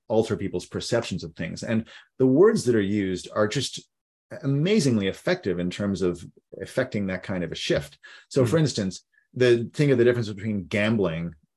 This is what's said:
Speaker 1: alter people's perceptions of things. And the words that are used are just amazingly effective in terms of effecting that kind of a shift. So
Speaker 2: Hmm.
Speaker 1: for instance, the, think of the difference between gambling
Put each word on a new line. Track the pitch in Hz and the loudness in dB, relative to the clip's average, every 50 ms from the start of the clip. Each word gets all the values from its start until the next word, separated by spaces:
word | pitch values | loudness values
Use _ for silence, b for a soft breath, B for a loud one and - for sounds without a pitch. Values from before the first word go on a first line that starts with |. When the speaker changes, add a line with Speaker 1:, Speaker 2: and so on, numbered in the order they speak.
| _ - | _ -2
Speaker 1:
alter | 113 113 107 - 110 | 0 0 2 2 0
people's | 87 98 92 85 90 - | -4 -4 -4 -6 -6 -6
perceptions | - - 95 - - - 117 107 - 98 85 82 | -6 -8 -8 -4 -2 -2 -2 -2 -2 -6 -8 -8
of | 80 78 | -8 -10
things. | - 90 85 87 87 | -8 -8 -8 -8 -8
And | - 107 117 113 110 B B B B B B - | -4 -2 -2 -2 -2 B B B B B B 2
the | 131 131 | 2 4
words | 131 143 190 220 240 180 110 | 6 6 6 6 6 4 2
that | 120 117 | 2 2
are | 110 | 2
used | 98 95 104 104 98 95 92 87 - - - | 2 2 0 0 0 0 -2 -4 -6 -4 -2
are | 107 107 107 | 0 0 0
just | - 143 - - - - - _ _ _ _ _ _ _ _ - - - | 0 -2 -4 -4 -8 -12 -16 _ _ _ _ _ _ _ _ -18 -14 -8
amazingly | - 139 139 139 151 185 214 226 151 139 120 107 98 95 | -4 -2 0 0 2 2 2 4 4 4 2 2 0 0
effective | 92 - - - 185 180 - 98 87 87 | -2 -2 -2 -2 -2 -2 -2 -2 -2 -2
in | 87 90 | -2 -4
terms | 87 - 101 101 98 85 | -4 -4 -2 -2 -2 0
of | 95 90 87 85 87 - - _ _ _ - | 0 -2 -2 -2 -8 -16 -20 _ _ _ -16
effecting | - - - - - 131 131 - 110 101 95 | -14 -14 -6 -2 -2 -2 -2 -2 -4 -4 -2
that | 92 90 | -4 -6
kind | - - 98 90 87 | -6 -6 -6 -4 -4
of | 80 | -6
a | 80 | -6
shift. | - - - 170 - 143 - - - B B B B B B | -6 -2 -2 -2 -2 -2 -6 -16 -20 B B B B B B
So | - 143 127 | 0 0 2
Speaker 2:
Hmm. | 113 | 2
Speaker 1:
for | 123 165 | 2 2
instance, | 156 135 - - 101 95 87 - _ _ _ _ _ _ - | 2 2 0 -2 -4 -4 -4 -8 _ _ _ _ _ _ -2
the, | 123 123 123 120 117 117 - - | 2 4 4 4 4 2 -2 -2
think | - 151 143 | 0 2 4
of | 135 120 | 4 4
the | 117 | 4
difference | 123 123 120 110 101 | 4 4 2 0 -6
between | 104 98 98 113 107 101 85 | -6 -6 -6 -4 -4 -4 -4
gambling | 78 - 104 104 110 117 110 98 87 80 82 85 85 80 - _ _ _ | -4 -2 0 2 2 2 2 0 0 -2 -4 -6 -8 -10 -12 _ _ _